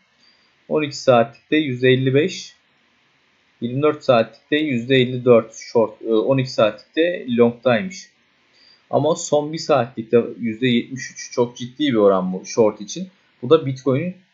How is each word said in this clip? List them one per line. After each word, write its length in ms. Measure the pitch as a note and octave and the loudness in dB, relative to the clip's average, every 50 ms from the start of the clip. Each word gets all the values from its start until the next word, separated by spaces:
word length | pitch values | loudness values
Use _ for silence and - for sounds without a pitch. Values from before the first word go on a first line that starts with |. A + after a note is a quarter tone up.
| _ _ _ _ _ _ _ _ _ _ _ _ _ - | _ _ _ _ _ _ _ _ _ _ _ _ _ -4
On 140 | D3+ D#3 | -4 -4
iki 140 | D3+ C#3+ - | -4 -4 -8
saatlikte 600 | - - C#3 B2 A#2 A#2 A#2+ - _ _ - D3+ | -4 2 2 4 4 2 0 -4 _ _ -2 -2
yüzde 320 | D#3 D#3 C3+ B2 B2 B2+ B2+ | 0 0 -2 -2 0 2 2
elli 260 | C3 C3 C3 C3 C3 | 4 4 2 2 2
beş, 420 | C#3+ E3 F#3 - - - - - _ _ _ _ _ _ _ _ _ _ _ _ _ _ _ _ _ _ _ _ - | 2 0 0 -4 -10 -16 -18 -20 _ _ _ _ _ _ _ _ _ _ _ _ _ _ _ _ _ _ _ _ -10
yirmi 220 | B2 A#2+ B2+ C#3 | -8 -6 -4 -2
dört 220 | D3+ D3+ D3 D3 - | 0 0 -2 0 2
saatlikte 520 | - B2 A2+ A2 - - _ _ - D3+ | 2 4 4 2 0 -6 _ _ -2 0
yüzde 400 | D3+ D#3 D3 B2+ A#2 A#2 C3 C3+ | 0 0 0 -2 -2 0 2 4
elli 280 | C3 B2 B2+ B2+ B2 B2 | 4 4 2 0 0 4
dört 300 | B2+ A#2+ A2+ A2 - - | 4 6 4 4 0 -8
short, 480 | - - - - A#2 G#2+ G#2+ - - | -20 -10 -2 0 0 0 0 -4 -8
e, 100 | - A2+ | -4 0
on 260 | A2+ G#2+ F#2 B2 C3+ C3 | 0 2 2 2 0 0
iki 120 | C3 C3 | -2 -2
saatlikte 760 | - B2+ A2 G#2 - - - _ - D#3 E3 F3 F3 - - B2+ A#2+ | 0 0 0 0 0 -4 -12 _ -2 -2 0 0 -2 -6 -6 -2 2
long'taymış. 760 | A#2 A#2 A#2 A#2+ - - B2+ A#2 G#2 F#2+ F#2 - - - _ _ _ _ _ _ _ _ _ _ _ _ _ _ _ _ - | 2 2 2 2 0 0 0 0 0 -2 -6 -10 -14 -18 _ _ _ _ _ _ _ _ _ _ _ _ _ _ _ _ -4
Ama 260 | - C3 C#3+ D#3 E3+ | -2 0 0 0 -2
son 360 | - - - D3+ D3+ D3 D3+ | -4 -4 -2 -2 -2 -2 -4
bir 60 | D#3+ D#3 | -8 -6
saatlikte 680 | - - D3 C3 A#2 - - A2+ A2 - B2 A#2 G#2+ - - - | -2 0 0 0 0 -2 -6 -12 -2 0 2 2 2 0 -6 -6
yüzde 280 | A#2 A2+ G#2+ A2 C3 B2 | -6 -6 -4 -2 0 0
yetmiş 420 | A#2 A#2+ - C3 C3+ C3 - - | 0 0 -2 -4 -10 -12 -14 -14
üç 220 | - - - - | -16 -18 -18 -8
çok 240 | - B2+ A#2+ A#2+ - | -4 -4 -4 -4 -6
ciddi 280 | - B2 B2+ - - D3+ | -12 -16 -12 -8 -4 -2
bir 100 | C#3+ A#2 | 0 2
oran 380 | G#2+ G2+ G2 F#2+ F#2 F#2 F#2 | 4 4 4 4 2 0 -4
bu 120 | F#2 F#2 - | -6 -8 -10
short 360 | - - B2 A2 G#2+ G#2+ - | -4 0 2 2 2 0 -4
için. 280 | G2+ - - E3+ F#3 - _ _ _ _ _ _ | -12 -14 -12 -12 -12 -14 _ _ _ _ _ _
Bu 80 | A#2+ B2+ | 0 2
da 160 | D#3+ D3+ C3+ | 2 2 2
Bitcoin'in 500 | C3+ C3 C3 - C#3 B2+ D3 E3+ F3+ F#3 - _ _ | -2 -8 -4 -2 -2 -2 -2 -2 -6 -10 -14 _ _